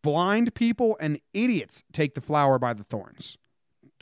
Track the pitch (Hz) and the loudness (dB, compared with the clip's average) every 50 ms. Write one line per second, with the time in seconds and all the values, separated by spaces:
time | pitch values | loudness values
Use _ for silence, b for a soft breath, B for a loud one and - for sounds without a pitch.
0 | - 151 147 165 175 190 202 220 240 254 - - 233 233 220 - 254 226 214 - | 0 0 0 2 2 2 2 2 2 0 0 0 0 0 2 2 0 0 0 0
1 | 156 151 151 - _ _ _ 196 233 254 233 160 107 - - - - _ - 160 | -2 -4 -4 -4 _ _ _ -2 0 0 0 -2 -4 -6 -14 -18 -18 _ -4 -2
2 | 151 143 _ 143 - - 147 151 143 135 135 123 127 120 120 104 101 _ - 107 | -2 -2 _ -10 -6 -2 0 4 4 4 4 4 2 -2 -4 -6 -10 _ -10 -10
3 | 95 - - - - - - _ _ _ _ _ _ _ _ _ _ - _ _ | -10 -12 -18 -18 -18 -18 -18 _ _ _ _ _ _ _ _ _ _ -20 _ _